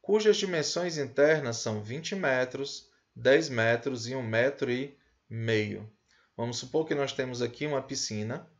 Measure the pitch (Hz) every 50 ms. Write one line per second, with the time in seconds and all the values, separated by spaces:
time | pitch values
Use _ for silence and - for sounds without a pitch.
0 | _ - 202 220 214 214 202 202 - 190 180 165 147 - - 170 175 180 160 156
1 | 139 123 - - 143 147 160 156 143 123 117 113 - 120 110 107 104 104 120 147
2 | 165 - 208 196 180 147 131 127 127 127 - 135 139 139 - - - _ _ _
3 | _ _ _ - 117 127 135 156 160 151 131 117 113 113 120 120 - 143 131 120
4 | 113 120 127 135 127 113 110 113 120 135 143 - 147 123 123 127 135 143 139 _
5 | _ _ _ _ _ _ 113 113 113 113 113 107 107 104 101 98 104 110 _ _
6 | _ _ _ _ _ _ _ - 117 120 120 - - 127 - 156 160 156 156 147
7 | 139 131 - - 131 127 127 120 131 113 - - 147 151 147 135 131 135 135 127
8 | - - 110 107 107 110 127 160 - - _ _